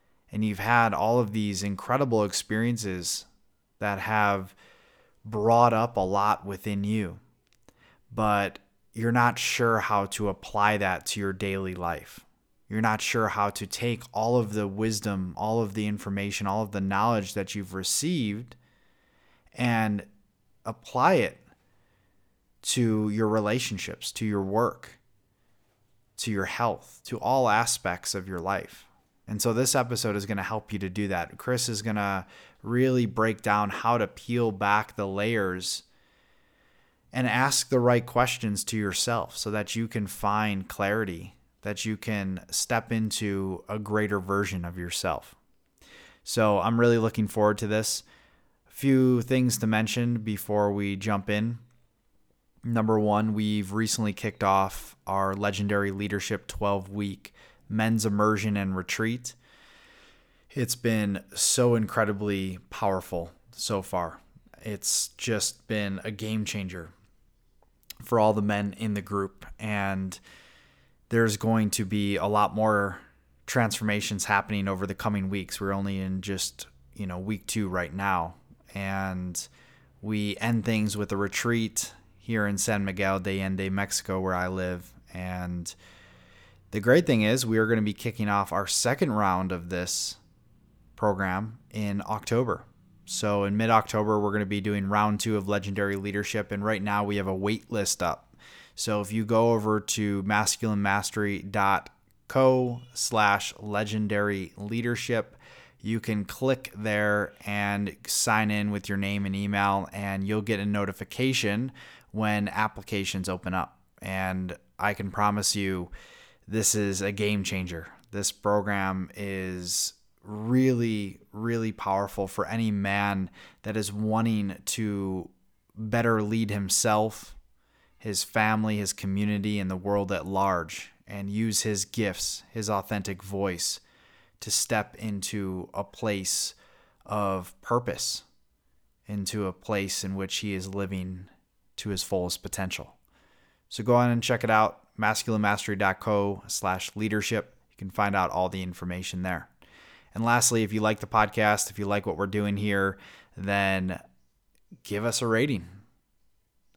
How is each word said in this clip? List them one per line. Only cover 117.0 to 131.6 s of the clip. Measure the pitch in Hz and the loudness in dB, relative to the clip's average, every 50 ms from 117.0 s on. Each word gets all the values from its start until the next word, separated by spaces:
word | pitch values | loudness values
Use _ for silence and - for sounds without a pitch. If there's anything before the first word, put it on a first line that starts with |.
a | 98 101 | -2 -2
game | 101 101 104 104 107 101 | -2 0 0 0 0 0
changer. | 95 - 104 95 92 87 87 82 82 - - - _ - | -2 -2 -4 -4 -4 -6 -6 -10 -10 -12 -16 -20 _ -10
This | - 101 98 - | -6 -4 -4 -4
program | - - - 104 104 104 95 104 101 98 95 95 95 95 90 - - | -4 -2 0 2 2 2 2 0 0 0 0 0 -2 -2 -4 -8 -8
is | 101 101 98 98 95 92 92 92 90 90 87 - - - - - _ _ _ _ _ | -8 -8 -6 -4 -4 -4 -4 -6 -6 -6 -4 -2 -2 -2 -4 -6 _ _ _ _ _
really, | - 98 107 107 107 113 127 127 131 131 127 117 117 117 110 104 101 95 92 - - _ | -14 -12 -10 -6 -2 2 2 4 4 4 4 2 0 0 -2 -2 -4 -6 -10 -14 -18 _
really | - 104 110 117 117 113 113 110 | -10 -6 -4 -2 -2 -2 -2 -2
powerful | 104 - - 101 98 98 101 98 - - 98 95 | -4 -4 -2 -2 0 0 0 -2 -4 -4 -6 -4
for | - - 90 | -4 -4 -4
any | 76 107 113 113 110 | -2 -2 -2 0 0
man | 104 101 98 98 101 101 101 101 101 95 92 85 - - - - - _ - | 0 0 0 0 0 0 0 0 0 -2 -4 -6 -10 -14 -20 -20 -20 _ -8
that | 107 104 | -6 -4
is | 110 104 95 | -4 -4 -4
wanting | 101 104 110 107 107 113 113 113 110 107 101 98 90 - - | -4 -4 0 0 2 2 2 2 2 0 -2 -4 -6 -8 -8
to | - - - 110 104 101 101 98 95 95 92 - - _ _ _ _ _ _ _ _ _ | -8 -4 -4 -2 -2 -2 -2 -2 -2 -4 -4 -6 -10 _ _ _ _ _ _ _ _ _
better | 104 110 107 107 117 117 117 113 110 | -10 -6 -2 0 2 2 4 4 2
lead | 104 104 113 113 113 104 | 2 2 0 0 0 0
himself, | 104 101 98 92 - - - 113 107 107 107 110 107 - - - - - - _ _ _ _ _ _ _ _ _ _ _ | -2 -2 -2 0 0 2 2 4 4 4 2 0 -2 -6 -14 -18 -20 -20 -20 _ _ _ _ _ _ _ _ _ _ _
his | - 110 98 - | -6 -4 -4 -4
family, | - - - 113 107 107 110 107 107 110 107 104 | -4 0 2 2 4 4 4 2 2 0 0 0
his | 101 92 | -2 -4
community, | - - - 98 95 101 104 104 104 101 101 107 104 101 | -4 -4 -4 -2 -2 0 0 0 0 0 0 -2 -2 -2
and | 95 92 | -2 -2
the | 95 | -4
world | 92 92 101 101 101 101 95 | -4 -2 0 0 0 0 0
at | 101 85 73 | -2 -4 -4
large, | 92 98 95 98 98 92 87 82 80 - - - - - _ _ - | -2 0 2 2 2 2 0 -2 -4 -10 -12 -14 -16 -20 _ _ -12
and | 104 101 98 101 | -10 -8 -8 -4
use | 101 107 113 113 104 - | -2 -2 0 0 0 0